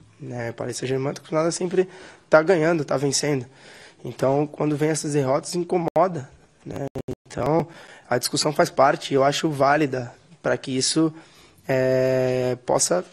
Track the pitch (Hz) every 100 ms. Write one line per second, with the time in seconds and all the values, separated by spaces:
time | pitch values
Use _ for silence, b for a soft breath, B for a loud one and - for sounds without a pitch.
0 | - - 131 123 117 113 120 120 127 135
1 | 135 143 - 156 165 165 185 185 185 B
2 | B B B 156 160 185 156 170 139 139
3 | 143 127 147 139 123 B B B B B
4 | 131 120 127 139 147 - 151 147 151 156
5 | 160 147 131 143 - 175 175 185 165 151
6 | 185 165 131 - _ _ 151 - 139 135
7 | - - - - 123 160 - B B B
8 | B 123 - 143 151 151 170 - 135 160
9 | - 135 135 143 165 139 139 147 147 127
10 | 120 - _ - 139 127 - 131 127 160
11 | 160 156 B B B B - 131 131 131
12 | 131 131 127 127 127 123 - 135 - 175
13 | 185